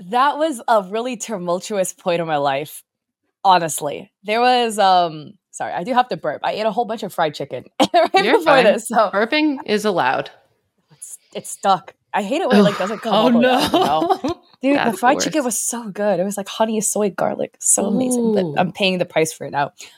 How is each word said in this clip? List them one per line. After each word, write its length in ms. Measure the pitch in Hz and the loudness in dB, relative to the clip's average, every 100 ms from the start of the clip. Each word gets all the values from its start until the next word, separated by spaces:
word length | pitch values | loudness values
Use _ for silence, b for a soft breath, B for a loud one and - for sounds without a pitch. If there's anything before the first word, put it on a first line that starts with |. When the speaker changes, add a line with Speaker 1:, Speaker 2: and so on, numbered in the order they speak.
| 175 | -4
Speaker 1:
that 280 | 240 285 285 | 0 0 0
was 240 | 320 233 233 | -2 -2 0
a 140 | 220 185 | 0 0
really 280 | 214 247 233 | -6 -6 -8
tumultuous 760 | - 202 175 180 - 208 185 | -8 -8 -4 -4 -4 -4 -4
point 260 | - 190 170 | -4 -2 -2
in 60 | 165 | 0
my 100 | 147 | 0
life. 460 | 143 139 160 - _ _ _ _ _ _ | 0 -2 -6 -14 _ _ _ _ _ _
Honestly, 680 | 196 180 165 - 147 - - _ | 4 4 2 -4 -6 -8 -12 _
there 160 | 202 220 | -4 0
was, 360 | 247 247 233 208 | 2 2 0 2
um, 540 | 190 185 170 156 139 - _ | 4 4 2 -4 -14 -20 _
sorry, 200 | - 117 | -10 -6
I 100 | 120 | -6
do 100 | 185 | -2
have 140 | 247 247 | 0 0
to 80 | 175 | -2
burp. 240 | 156 127 | -6 -4
I 100 | - | -4
ate 120 | 185 220 | -2 -2
a 60 | |
whole 140 | 220 214 | -2 -4
bunch 180 | 226 | -6
of 100 | 190 | -8
fried 200 | - 160 - | -4 -4 -4
chicken 300 | 139 127 - - | -10 -10 -12 -2
<laughs> 140 | - | 2
right 160 | 349 330 | 4 4
Speaker 2:
You're 240 | 381 240 392 | 2 4 2
Speaker 1:
before 160 | 320 269 | 6 6
Speaker 2:
fine. 80 | 220 | 6
Speaker 1:
this, 220 | 208 - | 2 0
so 220 | 233 202 | 2 2
Speaker 2:
Burping 480 | 196 226 302 302 269 - | 2 0 2 0 -2 -2
is 200 | 208 208 | 0 0
allowed. 440 | 170 127 135 147 - _ _ _ _ _ | 0 0 0 -4 -12 _ _ _ _ _
Speaker 1:
It's, 260 | 151 - - _ | -20 -20 -20 _
it's 160 | 208 - | -16 -14
stuck. 440 | - 202 180 - _ _ | -4 0 0 0 _ _
I 80 | 190 | -6
hate 180 | 202 302 | -2 -2
it 80 | 339 | 2
when 100 | 202 | 4
it, 40 | |
like, 140 | 202 196 | 4 2
doesn't 240 | 190 214 | -6 -4
come 120 | 226 | 0
Speaker 3:
Oh, 40 | 208 | 2
Speaker 1:
all 140 | 247 | 4
the 80 | 233 | 4
way 60 | 254 | 4
out, 260 | 247 - | 2 2
you 60 | 339 | 2
know? 400 | 370 311 339 370 | 2 0 0 -2
Speaker 3:
no. 180 | 277 349 _ | -2 -8 _
<laughs> 120 | - | -4
Speaker 1:
Dude, 140 | 269 285 | 0 2
Speaker 2:
That's 80 | 240 | 0
Speaker 1:
the 40 | |
Speaker 2:
the 60 | 196 | 0
Speaker 1:
fried 220 | 247 294 | 0 2
chicken 200 | - 311 | 0 -2
Speaker 2:
worst. 60 | 254 | -2
Speaker 1:
was 120 | - | -4
so 320 | - 233 226 | -6 -8 -10
good. 300 | 185 208 175 | -4 0 0
It 40 | |
was, 120 | 196 202 | -2 -6
like, 100 | 196 | -8
honey 320 | - 226 214 | -2 0 0
soy 300 | 208 202 208 | -2 -2 -2
garlic. 440 | 170 - - - _ | 0 -4 -2 -6 _
So 260 | - 208 220 | 0 0 2
amazing. 480 | 254 254 247 226 | 0 0 0 0
But 100 | 202 | 0
Speaker 2:
Ooh. 120 | 175 147 | 0 0
Speaker 1:
I'm 140 | 180 | -2
paying 240 | - 190 185 | 0 0 0
the 80 | - | -2
price 260 | 165 160 | 0 -2
for 140 | - 139 | -4 -8
it 60 | |
now. 200 | 139 143 _ B | -4 -4 _ B